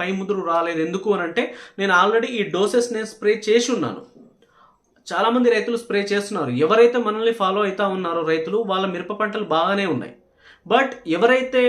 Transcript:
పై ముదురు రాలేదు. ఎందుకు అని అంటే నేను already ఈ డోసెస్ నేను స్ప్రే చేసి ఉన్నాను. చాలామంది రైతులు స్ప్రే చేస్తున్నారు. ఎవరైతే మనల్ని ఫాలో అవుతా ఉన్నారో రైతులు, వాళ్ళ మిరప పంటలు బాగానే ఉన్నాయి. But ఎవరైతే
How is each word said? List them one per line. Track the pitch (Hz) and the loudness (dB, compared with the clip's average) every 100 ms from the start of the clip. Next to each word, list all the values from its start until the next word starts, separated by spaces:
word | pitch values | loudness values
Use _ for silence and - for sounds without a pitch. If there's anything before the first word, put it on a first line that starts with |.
పై | 180 | -6
ముదురు | 190 190 196 | -4 -4 -4
రాలేదు. | 170 165 170 165 | 0 0 0 -2
ఎందుకు | 160 185 214 | -2 -2 -2
అని | 190 | -2
అంటే | 170 175 247 - - - | -2 -4 -4 -6 -14 -6
నేను | 196 180 | 2 4
already | 196 226 262 | 4 2 0
ఈ | 240 | -2
డోసెస్ | 175 170 202 254 233 | -2 0 2 2 0
నేను | 220 214 | -2 -8
స్ప్రే | - 208 214 214 | -4 0 0 2
చేసి | 226 240 | 2 2
ఉన్నాను. | 226 127 98 - - - _ _ _ _ _ _ _ - | -2 -2 -6 -14 -20 -20 _ _ _ _ _ _ _ -8
చాలామంది | 175 220 247 240 | -2 2 4 4
రైతులు | 214 220 233 | 2 0 -4
స్ప్రే | - 202 | -2 -2
చేస్తున్నారు. | 202 202 202 202 135 123 | 0 -2 -2 -4 -2 0
ఎవరైతే | 156 220 240 247 | 4 6 6 4
మనల్ని | 220 214 226 | -2 0 -2
ఫాలో | 226 190 196 | 0 0 0
అవుతా | 202 190 202 | -2 0 -2
ఉన్నారో | 190 175 165 160 | -2 -4 -2 0
రైతులు, | 160 160 208 208 | -2 0 -2 -2
వాళ్ళ | 190 190 | -2 -2
మిరప | 180 175 | -4 -6
పంటలు | 208 214 214 | -4 -4 -4
బాగానే | 190 156 175 202 196 | -2 0 0 0 -2
ఉన్నాయి. | 131 85 - _ _ - - 170 | -4 -6 -14 _ _ -20 -14 0
But | 233 262 - 165 | 0 0 -4 -4
ఎవరైతే | 165 233 254 254 254 | 2 2 2 0 2